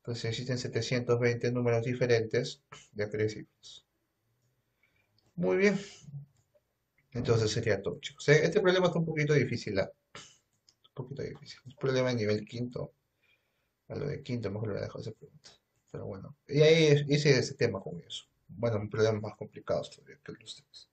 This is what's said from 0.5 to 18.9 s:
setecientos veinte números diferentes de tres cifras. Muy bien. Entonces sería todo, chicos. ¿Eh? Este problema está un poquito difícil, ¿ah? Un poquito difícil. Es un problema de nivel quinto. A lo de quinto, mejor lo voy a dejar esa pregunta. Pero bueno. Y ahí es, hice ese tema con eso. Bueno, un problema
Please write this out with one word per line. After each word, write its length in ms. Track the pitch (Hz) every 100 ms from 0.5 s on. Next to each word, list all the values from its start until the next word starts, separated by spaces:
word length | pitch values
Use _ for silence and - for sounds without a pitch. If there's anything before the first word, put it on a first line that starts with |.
| 123
setecientos 600 | - 120 - 127 120 120
veinte 320 | 120 117 120
números 320 | 123 120 117
diferentes 800 | 123 123 120 117 107 117 - - _ - -
de 160 | 104 104
tres 260 | 107 107
cifras. 520 | - - _ - - _ _ _ _ _ _ _ _ _ _ _ _ _ _ _
Muy 240 | - 180 185
bien. 220 | 202 196 - - - - - _ _ _ _ _ _ _ _
Entonces 360 | 120 120 110 107
sería 320 | 117 110 98
todo, 180 | - -
chicos. 300 | - - -
¿Eh? 120 | 151
Este 160 | 170 202
problema 240 | 185 185 180
está 140 | 170
un 60 | 160
poquito 280 | 151 147
difícil, 460 | 147 117 117 - 95
¿ah? 100 | 95 - _
Un 800 | - - _ _ _ _ _ _
poquito 300 | - - -
difícil. 360 | - - - -
Es 120 | 123
un 60 | -
problema 300 | 131 127 127
de 60 | 120
nivel 300 | 104 107 104
quinto. 480 | 117 123 - - _ _ _ _ _ _ _ _ _ _
A 80 | 101
lo 120 | 101
de 140 | -
quinto, 300 | - 123 104
mejor 160 | 104 110
lo 60 |
voy 100 | 101
a 20 | 101
dejar 160 | -
esa 100 | 110
pregunta. 400 | - - - - _ _ _ _
Pero 160 | - 104
bueno. 300 | 98 - - -
Y 140 | 143
ahí 260 | 151 160 156
es, 180 | 143 143
hice 320 | 147 151 127
ese 140 | - -
tema 240 | 110 98
con 180 | - 85
eso. 240 | - - - _ _
Bueno, 280 | 87 120 107
un 120 |
problema 320 | 104